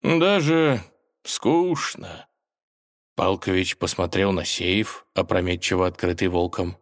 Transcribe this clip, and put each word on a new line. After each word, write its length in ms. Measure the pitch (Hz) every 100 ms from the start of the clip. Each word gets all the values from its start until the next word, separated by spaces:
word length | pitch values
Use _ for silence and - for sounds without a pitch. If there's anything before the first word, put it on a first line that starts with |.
Даже 800 | - 165 180 202 151 165 160 123 - _ _ _
скучно. 1040 | - - - 165 180 156 - - - - - _ _ _ _ _ _ _ _
Палкович 640 | - 92 98 - 92 92 -
посмотрел 540 | 87 - 90 92 98
на 140 | 95
сейф, 600 | 78 - 87 98 110 - _
опрометчиво 760 | - 87 92 90 90 - 92 92
открытый 420 | 87 90 87 92
Волком. 480 | 87 87 - 87 87